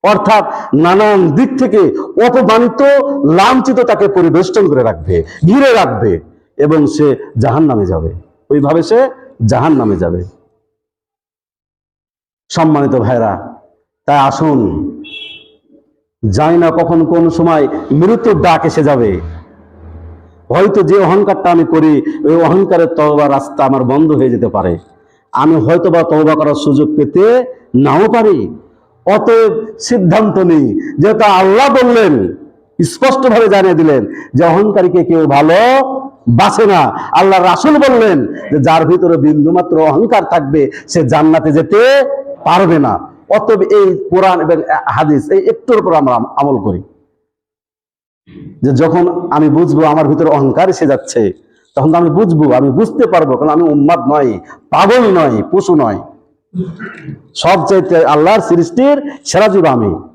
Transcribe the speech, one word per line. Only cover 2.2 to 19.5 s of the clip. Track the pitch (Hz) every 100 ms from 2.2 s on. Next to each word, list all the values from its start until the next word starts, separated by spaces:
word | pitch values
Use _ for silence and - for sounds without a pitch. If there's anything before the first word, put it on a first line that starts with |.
| 233
অপমানিত, | 240 202 220 240 - 277 277 277 - 143
লাঞ্ছিত | 170 208 262 262 240
তাকে | 240 208 196
পরিবেষ্টন | 196 165 156 180 226 190
করে | 143
রাখবে, | 113 85 80 87 80 - 160
ঘিরে | 254 277
রাখবে, | 226 151 98 107 85 - _ _ -
এবং | 147 156 147
সে | 147 147 127 - -
জাহান্নামে | 110 131 160 131 95
যাবে। | 85 80 85 - _ _
ওইভাবে | 147 143 165
সে | 160 226 262 - - - 113
জাহান্নামে | 127 143 147 113 92
যাবে। | 87 87 90 _ _ _ _ _ _ _ _ _ _ _ _ _ _ _ _ _ _ _ _ _ _
সম্মানিত | - 160 151 139 131
ভাইরা, | 107 123 110 90 82 - _ _ _ _ -
তাই | 143
আসুন, | 135 135 160 135 101 - - - - - - - _ _ _ _ _ _ _ _ 107
জানি | 95 156 170
না | 165
কখন | 170 165 165 160
কোন | 170 165
সময় | 165 170 160 135 - -
মৃত্যুর | 139 180 233 233 180
ডাক | 175 160 165
এসে | 151
যাবে। | 147 139 113 90 82 - -